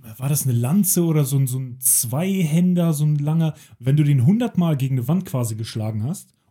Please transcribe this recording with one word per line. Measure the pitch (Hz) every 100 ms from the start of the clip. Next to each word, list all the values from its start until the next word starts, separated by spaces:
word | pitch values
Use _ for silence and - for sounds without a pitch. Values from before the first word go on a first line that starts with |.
| 113 110
war | 135
das | 147 135
eine | 117
Lanze | 123 190 202 175
oder | 165 156 135
so | 139
ein, | 135
so | 127
ein | 127 127
Zweihänder, | - - 120 131 185 190 160 160 180 175 165
so | 147 151
ein | 147
langer, | 143 165 160 - - -
wenn | 123 147
du |
den | 147 139 120
hundert | 220 247 -
Mal | 170 143
gegen | 131 131
eine | 117
Wand | 180 180
quasi | 131 113 110
geschlagen | 113 113 107 110
hast | 117 190 - _ _